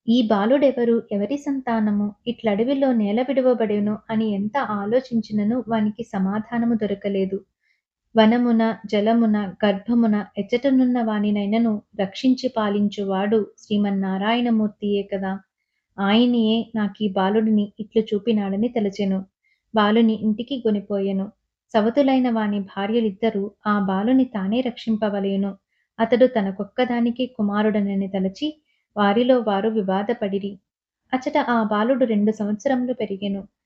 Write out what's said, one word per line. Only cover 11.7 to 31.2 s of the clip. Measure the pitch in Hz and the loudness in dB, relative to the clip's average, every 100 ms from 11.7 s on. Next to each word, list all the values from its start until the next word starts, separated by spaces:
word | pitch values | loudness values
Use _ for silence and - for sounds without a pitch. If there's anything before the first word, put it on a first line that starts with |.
| 208 - - | -2 -6 -6
రక్షించి | 190 - 262 254 254 | -6 0 0 2 0
పాలించువాడు | 233 214 202 208 196 196 190 202 220 202 _ | -2 0 2 0 -2 -2 0 2 0 0 _
శ్రీమన్నారాయణమూర్తియే | - 208 202 196 190 190 202 240 240 220 214 - 208 202 | -4 0 0 0 -2 -2 0 0 0 0 0 -4 -2 -2
కదా. | 196 196 190 196 _ _ _ _ _ - | -2 -6 -6 -8 _ _ _ _ _ -4
ఆయనియే | 196 214 247 240 214 226 - 220 | 2 4 4 2 2 0 -2 -2
నాకీ | 208 202 214 | -4 -2 -2
బాలుడిని | 190 190 220 220 214 202 - | 0 2 2 2 2 0 -8
ఇట్లు | 214 226 | -4 -2
చూపినాడని | 220 202 202 214 196 196 233 | 0 -2 0 0 0 -2 -2
తలచెను. | 233 202 196 202 190 190 _ _ _ _ 220 | -2 -4 -2 -2 -2 -6 _ _ _ _ 0
బాలుని | 208 220 226 | 2 4 2
ఇంటికి | 220 214 214 240 269 233 | 2 -2 -2 -6 -4 -2
గొనిపోయెను. | 208 196 202 196 196 196 - _ _ _ | -2 -2 -4 -2 -4 -6 -10 _ _ _
సవతులైన | 226 214 262 269 262 254 | 0 2 2 4 4 2
వాని | 226 208 208 | 0 0 -2
భార్యలిద్దరూ | 190 - 202 233 220 190 226 208 202 _ 214 | -4 -6 -2 0 0 0 -2 -2 -6 _ -2
ఆ | 208 | 0
బాలుని | 196 190 214 262 | 0 0 2 2
తానే | 254 202 190 233 | 2 -2 -2 -2
రక్షింపవలెను, | 262 240 - 214 214 202 196 196 196 190 _ _ _ - | -2 -6 -4 -2 -2 -2 -2 -2 -4 -6 _ _ _ -4
అతడు | 226 240 254 | 0 4 4
తనకొక్కదానికే | 233 196 190 208 - 247 240 240 240 247 | 2 -2 -6 -8 -4 -2 0 -2 -2 -6
కుమారుడనని | - 202 208 214 208 202 196 196 | -2 -2 0 0 0 -2 -2 -4
తలచి | 196 185 190 302 302 _ _ _ 214 | -2 -4 -4 -8 -8 _ _ _ 0
వారిలో | 202 202 247 254 | 2 2 2 2
వారు | 220 196 220 | 2 0 0
వివాదపడిరి. | 220 190 190 208 233 202 196 196 190 _ _ _ _ - | 0 0 -2 -2 -4 -4 -4 -6 -12 _ _ _ _ -6
అచట | 262 | -4